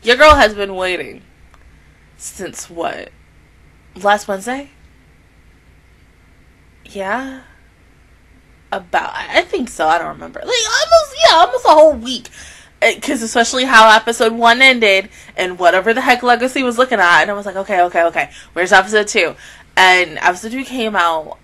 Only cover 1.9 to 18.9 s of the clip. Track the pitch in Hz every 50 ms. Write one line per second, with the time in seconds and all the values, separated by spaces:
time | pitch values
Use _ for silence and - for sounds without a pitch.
1.9 | _ _ _ _ _ _ - - - - 190 151 - - - - 175 165 165 -
2.9 | - - - - _ _ _ _ _ _ _ _ _ _ _ _ _ _ _ _
3.9 | _ 190 190 202 208 208 - - 196 190 196 233 254 269 285 277 _ _ _ _
4.9 | _ _ _ _ _ _ _ _ _ _ _ _ _ _ _ _ _ _ _ _
5.9 | _ _ _ _ _ _ _ _ _ _ _ _ _ _ _ _ _ _ _ -
6.9 | - 196 190 190 208 247 269 269 262 262 - _ _ _ _ _ _ _ _ _
7.9 | _ _ _ _ _ _ _ _ _ _ _ _ _ _ _ _ - 190 180 _
8.9 | - 160 165 - - - 143 156 - 302 359 - - 359 254 - - - 160 156
9.9 | 165 175 160 156 151 151 165 165 - - - - 494 480 440 440 480 523 622 622
10.9 | 679 659 605 554 508 571 659 554 381 330 359 - - 494 - - 302 302 311 320
11.9 | 294 233 220 254 254 - - - - - - - - - - _ _ _ - 226
12.9 | 202 - - - 294 233 226 220 - 247 233 - - 254 254 262 254 226 220 220
13.9 | 214 226 226 233 226 - 240 226 226 233 233 226 233 247 269 269 262 240 226 202
14.9 | 190 190 190 - - - - - _ - 180 180 180 175 180 170 170 - - 220
15.9 | 226 254 254 277 247 247 247 247 240 233 240 254 254 285 262 247 233 226 254 254
16.9 | 247 208 180 175 175 156 156 208 202 202 202 208 180 196 196 202 208 180 175 180
17.9 | 180 175 170 170 165 165 143 - - - - _ _ 165 180 180 208 190 190 208